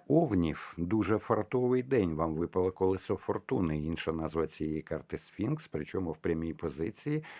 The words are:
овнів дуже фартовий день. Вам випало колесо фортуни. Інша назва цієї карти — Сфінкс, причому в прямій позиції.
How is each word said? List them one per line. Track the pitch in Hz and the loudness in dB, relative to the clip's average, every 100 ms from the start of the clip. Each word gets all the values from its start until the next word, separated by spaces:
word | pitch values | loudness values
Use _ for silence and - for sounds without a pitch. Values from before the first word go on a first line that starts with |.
| - | 4
овнів | 151 156 98 82 73 - - | 4 6 4 2 0 -8 -4
дуже | 87 110 95 107 | 0 2 4 2
фартовий | - 107 - 127 123 127 | 2 0 2 0 2 2
день. | 127 131 90 | 2 2 4
Вам | 78 80 | 2 0
випало | 78 85 92 92 | 0 0 2 0
колесо | - 95 95 - 98 | 2 2 2 -2 -4
фортуни. | - 107 - 127 85 76 | -2 -4 -2 0 2 0
Інша | 76 82 - | -2 -2 -2
назва | 82 78 80 78 | -2 -2 0 -2
цієї | - 78 78 | -2 -4 -4
карти — | - 80 - 78 | -4 -6 -6 -10
Сфінкс, | - - - 156 - | -8 -4 -4 -4 -6
причому | 78 76 95 87 | -8 -6 -4 -4
в | 78 | -2
прямій | - 82 82 | -2 0 -2
позиції. | 78 82 69 85 - 147 151 156 | -4 -6 -4 -6 -4 -4 -4 -6